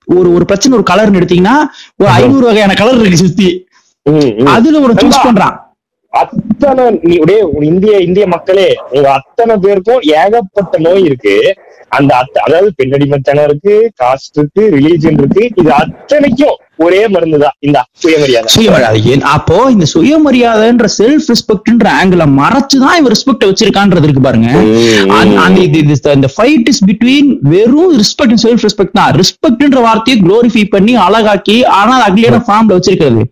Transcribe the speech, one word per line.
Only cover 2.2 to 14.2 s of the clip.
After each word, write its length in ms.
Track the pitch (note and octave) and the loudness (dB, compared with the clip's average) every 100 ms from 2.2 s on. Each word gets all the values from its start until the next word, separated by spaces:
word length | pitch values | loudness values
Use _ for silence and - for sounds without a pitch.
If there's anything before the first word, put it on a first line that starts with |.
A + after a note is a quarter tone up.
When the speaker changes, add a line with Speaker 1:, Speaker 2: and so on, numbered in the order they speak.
| B3+ C4+ | 2 2
Speaker 1:
வகையான 300 | A#3+ G#3 G3 | 2 0 0
கலர் 240 | F#3 G#3+ B3+ | 0 0 0
இருக்கு 180 | G#3 E3 | 0 0
சுத்தி. 500 | F#3 - F#3 F3+ - _ _ _ | 0 0 -2 -2 -10 _ _ _
Speaker 2:
ம், 80 | C#3+ | -2
ம். 360 | D3+ C#3 G#2+ C#3 | 0 0 0 0
Speaker 1:
அதுல 320 | G3+ D#4+ D4+ | 2 2 2
ஒரு 140 | C4 | 0
சூஸ் 300 | F#3+ - C4+ | 2 2 2
Speaker 2:
நண்பா, 20 | |
Speaker 1:
பண்றான். 380 | B3 G#3 D#3+ - - _ _ _ _ | 2 0 0 -4 -18 _ _ _ _
Speaker 2:
அத்தனை 880 | C#3 - - - - C#4+ C4 B3 G3+ | -6 -4 -6 -6 -2 0 0 0 0
நீ, 140 | E3+ F3 | 0 0
ஒரே 240 | E3 G#3 | 2 0
ஒரு 240 | F#3 D3 D3 | 0 -2 -2
இந்திய, 320 | F#3 G#3 G3+ | 0 0 0
இந்திய 280 | E3+ F#3 G3 | 0 -2 -2
மக்களே, 480 | E3+ - G3 F3+ B2+ - | -4 -2 0 0 -2 -4
உங்க 220 | C3+ C#3 | -2 0
அத்தனை 440 | C3+ - - A3+ G#3+ | 0 -4 -4 -2 0
பேருக்கும் 440 | F#3+ G3 F#3 B3+ | 0 -2 0 -2
ஏகப்பட்ட 800 | C#4+ D3+ F#3 A#3 F#3+ - F#3+ F3 | 0 0 0 -2 -4 -6 -4 -2
நோய் 260 | D#3+ F#3+ | 0 0
இருக்கு. 500 | F3 B2+ G#2 G2+ D3 G3 - - - | 0 -2 -2 0 0 -4 -10 -20 -8
அந்த 260 | C3 C#3 | -2 0
அத்த-, 240 | B2+ C3 - | 0 -2 -4
அதாவது 340 | A#2+ D#3+ G#3 - | -2 0 0 -2
பெண்ணடிமைத்தனம் 600 | B2+ C#3 C#3+ C#3+ C3+ C#3+ | -4 -2 -2 -2 -2 0
இருக்கு, 480 | D3 D3 G3+ G#3 A3+ - | 0 -2 0 0 0 -2
காஸ்ட் 320 | B2+ C3+ | -2 -2